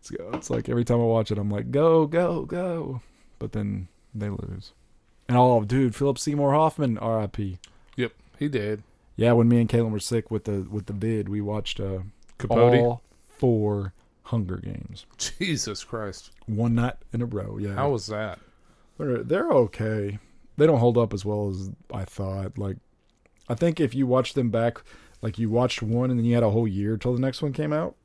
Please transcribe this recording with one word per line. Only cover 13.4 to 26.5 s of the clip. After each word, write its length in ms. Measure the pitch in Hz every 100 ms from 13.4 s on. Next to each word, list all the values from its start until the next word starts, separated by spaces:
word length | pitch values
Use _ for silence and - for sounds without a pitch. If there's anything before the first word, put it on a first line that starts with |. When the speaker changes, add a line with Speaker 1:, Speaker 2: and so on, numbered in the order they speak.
| 131 113 104 101 95 - _ _
Speaker 1:
Hunger 360 | - 117 95 92
Games. 460 | 95 98 - - - _
Speaker 2:
Jesus 640 | - - 190 147 - 104
Christ. 480 | - 117 104 95 - - -
Speaker 1:
One 300 | 107 117 117
night 180 | 120 - -
in 80 | 120
a 60 | 120
row, 320 | 104 101 104
yeah. 160 | 101
Speaker 2:
How 160 | 101 143
was 160 | 127 101
that? 320 | 107 107 87 - _ _ _ _ _
Speaker 1:
They're, 260 | 147 120
they're 260 | 117 165 339
okay. 680 | 160 110 - 110 107 101 101 - - - -
They 80 | 156
don't 100 | 147
hold 180 | 120 120
up 160 | 113
as 120 | 104
well 260 | 98 104 101
as 200 | 92 95 98 -
I 120 | -
thought. 520 | 95 - 95 95 95 -
Like, 200 | 101 95 _ _ _ _ _ _ _
I 60 |
think 260 | 117 170 160
if 160 | 143 123
you 100 | 131
watch 280 | 127 127
them 160 | - 120
back, 280 | 117 117 117 - - - -
like, 180 | 113 104
you 100 | 113
watched 320 | 113 123 -
one 280 | 107 117 127
and 100 | 123
then 40 |
you 100 | 117
had 100 | 120
a 60 | 113